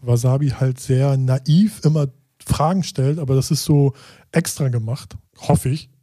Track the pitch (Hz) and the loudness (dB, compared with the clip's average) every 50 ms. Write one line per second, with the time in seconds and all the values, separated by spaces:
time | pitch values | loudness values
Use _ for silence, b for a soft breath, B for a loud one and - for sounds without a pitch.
0 | - 120 120 117 117 127 127 139 147 143 123 - 135 131 127 - - - 131 127 | 0 0 -2 0 2 0 0 2 0 -2 -2 0 -2 -2 -2 -4 -4 -2 0 0
1 | 135 143 139 135 131 127 131 131 - - 151 170 208 214 - - - 151 156 156 | 2 2 0 0 0 0 0 -2 0 2 4 4 4 2 0 0 0 0 2 2
2 | 143 139 - _ _ _ _ _ - - - - 143 156 185 190 170 - - - | -2 -4 -6 _ _ _ _ _ -4 -4 -2 0 2 0 2 0 -2 -4 -4 -2
3 | 131 135 147 165 156 127 135 135 127 - 165 131 - - 156 143 139 139 B B | -2 0 0 -2 -2 0 0 0 2 0 -2 -4 0 2 2 4 4 2 B B
4 | B B B B B B - 165 170 - - - 156 135 120 120 110 110 123 - | B B B B B B -2 -2 -2 -2 -4 -4 -4 -2 -2 -2 -4 -4 -8 -8
5 | - - - - _ _ _ _ - - 147 139 - 135 123 156 - _ _ _ | -10 -16 -18 -20 _ _ _ _ -2 0 0 0 2 -2 -4 -4 -8 _ _ _